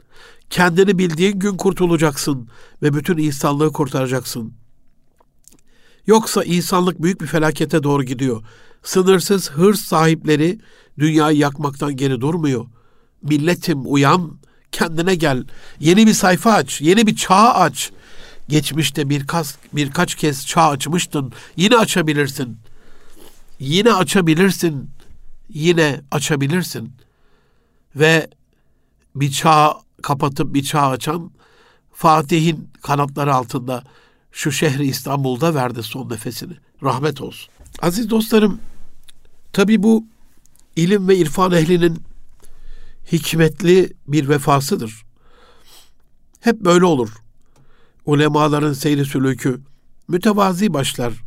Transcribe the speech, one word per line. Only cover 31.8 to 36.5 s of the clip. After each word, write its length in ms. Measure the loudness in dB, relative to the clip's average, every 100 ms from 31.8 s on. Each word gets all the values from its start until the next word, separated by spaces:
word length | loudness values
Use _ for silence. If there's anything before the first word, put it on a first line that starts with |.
| _
Fatih'in 760 | -2 2 2 2 0 0 -2 -8 -12
kanatları 540 | -4 -2 -2 -2 0 0
altında 480 | -2 -8 -6 -10 -10 _ _ _ _
şu 200 | -8 -6
şehri 360 | -2 0 0 -2
İstanbul'da 680 | -4 -4 -4 -2 -2 -2 0
verdi 280 | -4 -6
son 260 | -10 -10 -10
nefesini. 440 | -10 -10 -12 -14